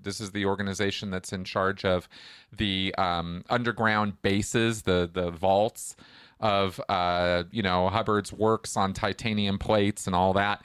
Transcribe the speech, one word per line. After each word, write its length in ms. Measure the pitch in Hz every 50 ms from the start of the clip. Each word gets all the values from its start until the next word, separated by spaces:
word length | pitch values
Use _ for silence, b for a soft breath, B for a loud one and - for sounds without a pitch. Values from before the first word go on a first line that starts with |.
this 180 | - 101 95 -
is 120 | 110 95
the 140 | 98 104 98
organization 640 | 98 98 95 101 98 95 101 101 98 - - 107 101
that's 220 | 92 95 - -
in 140 | 101 92 92
charge 400 | - - 104 95 95 98 - -
of 240 | 95 90 87 - - B B B B B B B B
the, 420 | 110 107 110 98 95 95 95 95 -
um, 480 | - 95 87 87 85 85 85 87 90 - -
underground 720 | 123 120 120 120 107 113 113 110 107 107 107 101 92 -
bases, 600 | - 98 98 104 101 - - 117 113 113 113 104
the, 280 | - 92 90 90 90 85
the 200 | 85 92 90 87
vaults 640 | 87 80 98 95 95 101 107 120 - - - - - B B B B B B B B B
of, 400 | 113 107 101 98 98 92 - - - -
uh, 540 | 98 90 87 87 87 87 87 87 87 87 87 87
you 120 | 98 117
know, 260 | 98 92 90 90 92
Hubbard's 460 | 92 98 113 104 110 104 104 95 - -
works 420 | - 107 110 113 107 - - -
on 160 | 110 98 98
titanium 640 | 95 - 110 101 95 - - 113 107 104 104 98 98
plates 480 | 98 - - 110 107 101 104 104 - -
and 100 | 98 92
all 180 | 90 92 95 95
that. 300 | 98 101 104 101 -